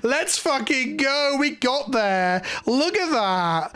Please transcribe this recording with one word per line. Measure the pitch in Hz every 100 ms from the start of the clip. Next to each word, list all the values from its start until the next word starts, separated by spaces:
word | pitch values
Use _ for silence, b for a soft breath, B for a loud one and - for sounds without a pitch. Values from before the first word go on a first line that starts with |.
Let's | 226 285 370 -
fucking | 330 269 220 269 254 311
go. | 269 285 285 277
We | 294
got | - 247 269 214
there. | 254 202 190 180 185 214 B
Look | - 247 320 415
at | 359
that. | 269 196 185 170 165 156